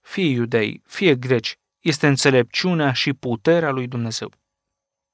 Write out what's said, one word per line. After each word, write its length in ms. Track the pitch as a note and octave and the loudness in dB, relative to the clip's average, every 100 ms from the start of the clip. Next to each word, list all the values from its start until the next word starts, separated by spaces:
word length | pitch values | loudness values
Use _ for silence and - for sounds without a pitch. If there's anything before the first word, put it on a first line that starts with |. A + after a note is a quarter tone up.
fie 240 | - - F3 | -12 -2 0
iudei, 560 | B2 A#2 A#2 A2 - _ | 0 0 0 0 -4 _
fie 300 | - F#3 C3 | 0 2 2
greci, 400 | B2+ B2 - - _ _ | 2 -2 -2 -10 _ _
este 280 | E3+ C#3+ D3+ | -4 0 2
înțelepciunea 840 | C3+ C#3+ C3 A#2+ - F3+ E3+ C#3+ | 2 4 4 2 -2 -2 0 0
și 220 | B2 - | -2 -4
puterea 580 | C3 B2+ A2+ D#3 E3+ D#3 | -4 -4 -2 2 2 0
lui 160 | C3 B2 | -4 -6
Dumnezeu.” 440 | B2 A#2 A2 G2+ - _ _ _ _ _ _ _ | -6 -6 -6 -10 -14 _ _ _ _ _ _ _